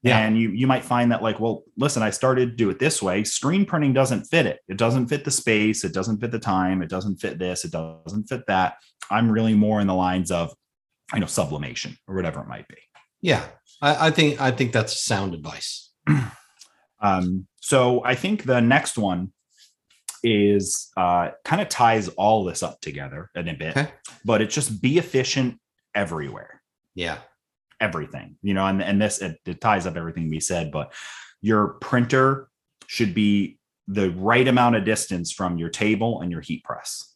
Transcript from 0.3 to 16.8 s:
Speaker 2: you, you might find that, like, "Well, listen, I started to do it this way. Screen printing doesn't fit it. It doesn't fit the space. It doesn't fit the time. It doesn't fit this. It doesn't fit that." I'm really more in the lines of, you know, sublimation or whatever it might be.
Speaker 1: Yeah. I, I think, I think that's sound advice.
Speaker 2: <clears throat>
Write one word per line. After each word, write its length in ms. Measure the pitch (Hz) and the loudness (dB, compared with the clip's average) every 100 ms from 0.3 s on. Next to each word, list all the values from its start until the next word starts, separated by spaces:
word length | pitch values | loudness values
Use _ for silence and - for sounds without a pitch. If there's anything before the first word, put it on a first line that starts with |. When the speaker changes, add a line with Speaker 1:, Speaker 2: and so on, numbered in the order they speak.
| 110 | 2
Speaker 2:
you, 100 | 113 | 2
you 160 | 98 131 | 2 2
might 180 | 127 - | 2 2
find 260 | 123 120 | 2 4
that, 100 | 107 | 2
like, 180 | 110 101 | 0 0
"Well, 240 | 113 107 _ - | -2 -2 _ -2
listen, 260 | 143 123 | -2 0
I 100 | 107 | -2
started 380 | - 131 127 123 | 0 2 2 0
to 40 | 113 | 2
do 140 | 107 | 0
it 100 | 90 | 2
this 220 | 151 - | -2 0
way. 220 | 98 95 | -2 -2
Screen 420 | 104 - 135 190 196 | -2 -2 0 0 0
printing 280 | 165 143 | 0 2
doesn't 300 | 131 127 117 - | 2 2 0 0
fit 200 | 165 120 | 2 2
it. 140 | - - | -4 -10
It 80 | 98 | 0
doesn't 300 | 113 127 120 | 2 2 0
fit 180 | 147 143 | -2 -2
the 60 | |
space. 520 | - - 110 107 107 | -2 2 2 2 0
It 100 | 95 | -2
doesn't 260 | 87 101 104 | -4 -2 -2
fit 120 | 117 | -4
the 80 | 113 | -4
time. 420 | 107 92 92 95 | -2 0 0 0
It 80 | 82 | -2
doesn't 280 | 92 101 92 | -4 -4 -4
fit 200 | 101 73 | -6 -4
this. 260 | 92 90 85 | -6 -4 -6
It 60 | |
doesn't 560 | 82 80 80 80 101 104 | -8 -8 -12 -8 -8 -6
fit 160 | 123 - | -8 -2
that." 280 | 92 92 - _ _ - | 0 0 -2 _ _ -4
I'm 220 | 104 117 | 0 2
really 220 | 110 113 104 | 2 4 4
more 260 | 107 107 | 4 2
in 60 | 98 | 0
the 80 | 92 | 0
lines 360 | 92 92 85 | 0 0 -2
of, 220 | 87 82 - _ _ _ _ - | -2 -4 -10 _ _ _ _ -8
you 60 | - | -6
know, 60 | 82 | -4
sublimation 720 | - 76 73 69 60 - - - | -2 -4 -4 -8 -10 -12 -14 -10
or 80 | 95 | -6
whatever 240 | 85 76 | -6 -8
it 60 | - | -12
might 200 | 60 - | -16 -18
be. 80 | - _ _ _ _ | -20 _ _ _ _
Speaker 1:
Yeah. 220 | 185 127 - - _ _ | 0 0 -2 -18 _ _
I, 260 | 143 147 160 | 2 4 2
I 40 | |
think, 280 | 156 151 - | 4 2 2
I 100 | 131 | 0
think 200 | 123 123 | 0 0
that's 320 | 117 110 - | 0 0 -4
sound 300 | - 101 95 | -2 -2 -2
advice. 580 | 82 76 - - - - _ - | -6 -10 -10 -12 -12 -18 _ 0
Speaker 2:
<clears throat> 40 | 147 107 - _ _ - _ | 0 0 -10 _ _ -20 _